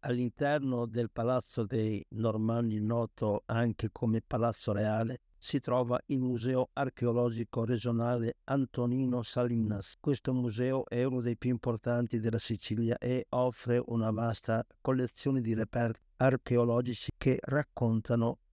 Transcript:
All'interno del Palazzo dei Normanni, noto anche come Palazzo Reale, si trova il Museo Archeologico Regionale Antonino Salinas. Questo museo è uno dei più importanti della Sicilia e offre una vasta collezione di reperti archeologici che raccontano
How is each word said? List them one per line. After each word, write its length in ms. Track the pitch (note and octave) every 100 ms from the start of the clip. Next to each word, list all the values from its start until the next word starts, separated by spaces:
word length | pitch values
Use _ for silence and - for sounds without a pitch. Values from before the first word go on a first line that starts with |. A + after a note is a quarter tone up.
All'interno 840 | - B2 B2 - C#3+ D3+ C#3 B2 A#2
del 240 | A2+ A2+
Palazzo 540 | - A#2 B2+ - - G#2+
dei 380 | A#2 A2 G#2 -
Normanni, 680 | A2 A2+ A2 A2 A#2 A#2 G#2+
noto 640 | G#2+ A#2 A2+ - G#2+ G#2 -
anche 440 | A2+ A#2 G#2+ G#2+
come 320 | - A#2 A2 -
Palazzo 460 | A#2+ A#2 G#2+ -
Reale, 500 | G2+ G#2+ G#2+ A2+ B2 _ _
si 220 | - C#3
trova 420 | - B2 A#2+ B2 -
il 120 | C3+
Museo 500 | B2+ A#2+ A#2 B2+ B2+
Archeologico 920 | - C#3 - A#2+ A#2 B2 A2+ A2+ -
Regionale 760 | A2+ B2 A#2+ A#2 A#2 B2 A2+ - -
Antonino 760 | C#3 C3 - A#2+ B2+ C3 B2
Salinas. 760 | A2+ - B2 A#2 G#2+ G#2 F#2+ -
Questo 340 | - C3+ -
museo 540 | B2+ B2 G#2+ B2+ C3 -
è 160 | A#2+
uno 180 | C3 B2+
dei 160 | A#2+ A2+
più 140 | B2
importanti 680 | A#2+ - A#2 - A#2+ A#2+ A#2
della 200 | A2 A2+
Sicilia 580 | - G#2+ - A2 A#2 A#2+
e 300 | A#2+ B2+ -
offre 500 | B2+ B2+ A#2+ B2 B2 A#2+
una 240 | A#2 A2
vasta 560 | G#2+ A#2 A2 - A2+ - _
collezione 600 | - C3 B2+ - C#3+ C3+
di 120 | A2+
reperti 460 | A2 A2 A#2+ A#2 - _ _
archeologici 960 | C3 B2+ - A#2+ A#2+ A#2 A#2+ A#2 - -
che 220 | C3+ B2+
raccontano 1000 | - C#3 D3 - A#2+ A2+ - A#2 A#2 - _